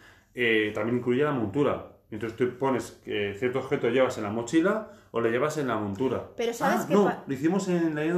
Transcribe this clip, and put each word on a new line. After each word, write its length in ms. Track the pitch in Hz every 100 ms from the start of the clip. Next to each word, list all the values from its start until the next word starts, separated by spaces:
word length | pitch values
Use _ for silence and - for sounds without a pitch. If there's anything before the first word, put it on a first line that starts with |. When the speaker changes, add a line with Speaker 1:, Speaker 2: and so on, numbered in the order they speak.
| - - _
Speaker 1:
eh, 380 | 123 120 110 107 107
también 220 | 110 120
incluye 260 | 120 123
la 80 | 147
montura. 600 | 135 104 139 131 - - - -
Entonces 260 | 107 113 -
tú 200 | 127 -
pones, 420 | 135 120 - - 110
eh, 300 | 107 101 98
cierto 200 | 123 127
objeto 300 | - 139 120
llevas 280 | 127 127 -
en 60 |
la 80 | 104
mochila 600 | 110 117 165 185 220 - - -
o 100 | 117
lo 80 | 117
llevas 280 | 120 147 151
en 100 | 131
la 100 | 107
montura. 520 | 104 98 127 107 - -
Speaker 2:
Pero 180 | 233
¿sabes 280 | 233 277 220
Speaker 1:
Ah, 40 | 143
Speaker 2:
qué 40 |
Speaker 1:
no, 120 | 196 175
Speaker 2:
pa- 180 | - -
Speaker 1:
lo 80 |
hicimos 340 | 135 160 190 185
en 260 | 175 165 151
la 60 |
Leyenda 0 |
de 120 | 160